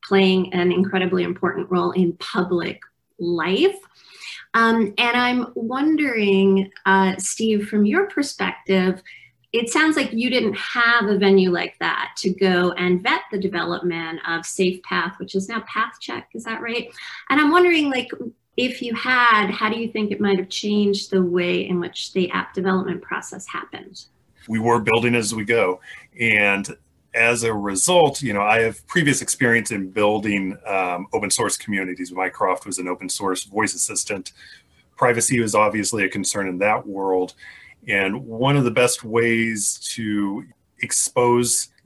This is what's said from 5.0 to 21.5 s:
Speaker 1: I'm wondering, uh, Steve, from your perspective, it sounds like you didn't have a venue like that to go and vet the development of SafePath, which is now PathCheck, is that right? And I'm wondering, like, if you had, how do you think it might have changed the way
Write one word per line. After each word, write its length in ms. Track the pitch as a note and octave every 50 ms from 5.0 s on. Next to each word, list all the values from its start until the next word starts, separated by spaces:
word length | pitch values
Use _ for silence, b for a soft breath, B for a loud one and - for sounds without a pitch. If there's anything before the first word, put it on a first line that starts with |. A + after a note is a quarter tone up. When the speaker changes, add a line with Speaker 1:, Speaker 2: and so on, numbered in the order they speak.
| A#3+ A#3+ A#3 B3
Speaker 1:
I'm 300 | B3 B3 B3 B3 A#3+ - -
wondering, 1120 | A#3+ A3+ A3+ B3+ C4+ D4 D#4 D#4+ D4 D4 C4+ A#3 A3 G#3 G3 G3 F#3+ G3 G3 G3 G3 F#3+ G3 - - -
uh, 300 | G3 F#3+ F#3+ F#3+ F#3+ F#3 -
Steve, 500 | - - - - A3+ A3 G#3+ G3+ G#3 -
from 160 | A3 G#3 G#3
your 240 | G#3+ C#4+ F4+ G4+ G4+
perspective, 920 | - - C#4+ - - - F#3+ F3+ - - - - F#3+ F#3+ F#3 F#3+ F#3+ F#3+ - B B B B B B B _ _ -
it 160 | A3+ A#3 A#3
sounds 260 | - D4+ D#4 D#4 D#4
like 160 | D4 B3+ -
you 180 | A3+ A3+ B3 B3+
didn't 260 | C4 B3 A3+ G3+ G3+
have 500 | - - - - B3 A#3 A#3 A#3 A#3+ G3+ G#3
a 100 | G3+ F#3
venue 340 | G3 G3 G3 F#3+ F#3 F#3
like 260 | F3 F3 F3 - - -
that 340 | F3 E3 D#3 - - - - -
to 140 | - F#3+
go 400 | F#3 - F#3+ F#3 F#3 F3 F3+ F3+ F3
and 300 | F#3 F3+ F3+ F3+ F3+ G3+
vet 180 | B3+ D#4+ - - -
the 80 | G#3+ F#3+
development 800 | F#3 F#3 G3 E3+ E3 E3+ F3 - F3+ F3 E3 E3 E3 E3 E3 D#3+ - E3+
of 140 | E3 E3
SafePath, 760 | E3+ - - - F#3+ F#3 F3+ F#3 - - F#3 F3+ E3 F#3 - -
which 160 | F#3+ F#3+ -
is 120 | G3 F#3+ -
now 160 | A#3 A3 A3 - -
PathCheck, 500 | - - - - - - - A#3+ A#3 - _ -
is 100 | A3+ A#3
that 180 | A#3 A3+ A3+
right? 300 | A#3 A3+ A#3 A#3+ A#3 - B B B B B B B B
And 100 | C4 D4
I'm 120 | D4+ D4
wondering, 400 | E4 F4+ F4+ F4 E4+ D#4 D4 C#4+
like, 180 | C4 B3 - - - - A#3+ A3+ - _ _ _ - -
if 240 | B3 B3+ B3 -
you 120 | B3 A#3+ A3+
had, 560 | - - B3+ B3+ B3 A#3+ A#3 A3 G#3+ G3+ F#3+
how 200 | F#3+ - A3 G#3+
do 100 | A3+ A#3
you 120 | A#3 A3+
think 200 | - G#3+ G#3 G#3
it 100 | G3+ -
might 160 | G#3 G3 G3 F#3
have 120 | F#3+ -
changed 600 | - - - G#3 G#3 G#3 G#3 G3+ G3 G3+ - -
the 140 | G3 F#3+ F#3
way 440 | F3 F3 F3+ F3 F3